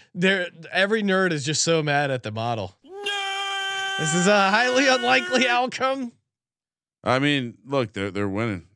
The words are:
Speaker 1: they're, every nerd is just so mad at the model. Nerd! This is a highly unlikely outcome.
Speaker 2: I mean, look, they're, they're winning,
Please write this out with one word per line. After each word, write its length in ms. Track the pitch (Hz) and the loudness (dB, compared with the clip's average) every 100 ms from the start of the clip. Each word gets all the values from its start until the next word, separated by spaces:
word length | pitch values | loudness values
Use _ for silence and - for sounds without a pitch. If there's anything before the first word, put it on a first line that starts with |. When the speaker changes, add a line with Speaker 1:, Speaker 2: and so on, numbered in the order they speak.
| _ | _
Speaker 1:
they're, 360 | 180 190 190 175 165 156 | 0 2 2 -2 -10 -4
every 300 | 180 196 220 | 0 2 2
nerd 280 | 202 190 185 | 2 2 2
is 140 | 151 135 | 0 -2
just 160 | 147 | -2
so 200 | 165 160 | 2 2
mad 280 | 151 143 139 | 2 0 0
at 120 | 127 | -2
the 80 | 110 | -4
model. 440 | 110 117 113 95 - | -6 -4 -4 -6 -12
Nerd! 1160 | 294 392 403 403 392 392 392 392 392 - - - | -18 -10 -6 -4 -4 -6 -6 -4 -4 -4 -4 -4
This 160 | - 170 | 0 2
is 100 | 180 | 4
a 240 | 208 196 | 4 4
highly 380 | 214 247 254 277 | 2 2 2 4
unlikely 600 | 254 240 262 254 254 247 | 2 4 2 2 0 2
outcome. 680 | 247 254 - 262 269 240 - _ _ _ _ _ _ _ _ | 2 0 -2 -2 -2 -6 -12 _ _ _ _ _ _ _ _
Speaker 2:
I 160 | - 127 | -2 2
mean, 380 | 143 143 120 95 127 | 2 0 -2 -10 -4
look, 260 | 139 113 | -2 -2
they're, 160 | 98 98 | -4 -4
they're 180 | 92 101 | -2 -4
winning, 360 | 98 113 90 82 | -2 -4 -6 -10